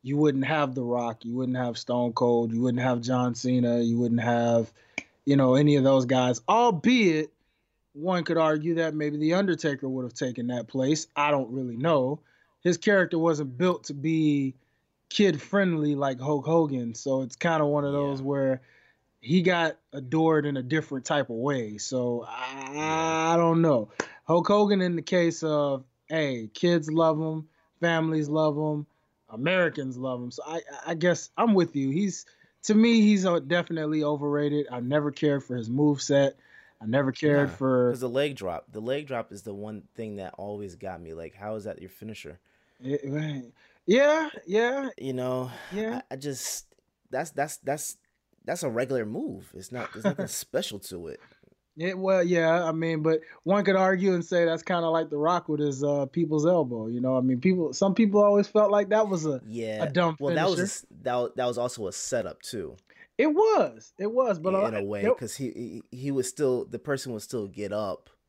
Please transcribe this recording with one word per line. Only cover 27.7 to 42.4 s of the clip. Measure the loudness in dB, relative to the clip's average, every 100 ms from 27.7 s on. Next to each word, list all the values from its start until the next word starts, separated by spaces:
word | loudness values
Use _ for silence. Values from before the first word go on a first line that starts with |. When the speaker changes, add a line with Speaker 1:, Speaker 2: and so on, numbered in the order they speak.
| _
Speaker 1:
families | 0 2 2 0 0
love | 2 2 0
him, | -2 -2 -6 _ _ _ _
Americans | -4 0 2 2 0 -8 -6
love | -6 -6
him. | -8
So | -12
I, | -10 -10 -10 -14 -8
I |
guess | 0 2 0 -4 0
I'm | 4
with | 4 4
you. | 0 0
He's, | 0 -2 -4 -16 _ _ _
to | 2
me, | 6 6 6
he's, | 6 6
uh, | 4 0
definitely | 0 -2 0 -4 -2 0
overrated. | 0 0 0 0 0 0 -2
I | -6
never | 0 0 0
cared | 0 0 0
for | -2 -6
his | -4
moveset. | 2 2 2 2 4 4 -2 _ -20 _ _
I | -2
never | 0 0
cared | 0 2 2 2
Speaker 2:
Nah, |
Speaker 1:
for | -2 0 2 2
Speaker 2:
'cause | 0
the | -4
leg | -2 -2
drop, | -4 -6 -8 -10
the | -10
leg | -6 -6 -4
drop | -8 -8
is | -14
the | -12
one | -12 -12 -12 -16
thing | -14 -10 -10
that | -12
always | -12 -10 -10 -12
got | -12 -12 -12
me. | -12
Like, | -14 -14
how | -12 -10
is | -8
that | -8 -12
your | -14
finisher? | -16 -16 -14 -16 -20